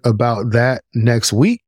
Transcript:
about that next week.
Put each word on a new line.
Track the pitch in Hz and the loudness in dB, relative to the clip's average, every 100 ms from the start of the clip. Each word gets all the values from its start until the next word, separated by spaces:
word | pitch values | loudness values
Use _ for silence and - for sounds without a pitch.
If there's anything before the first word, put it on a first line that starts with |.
about | 120 107 120 110 117 | -2 0 -2 -2 -2
that | 117 123 127 - | 0 0 -2 -6
next | 117 117 117 - | -2 0 0 0
week. | 104 190 240 | 0 0 0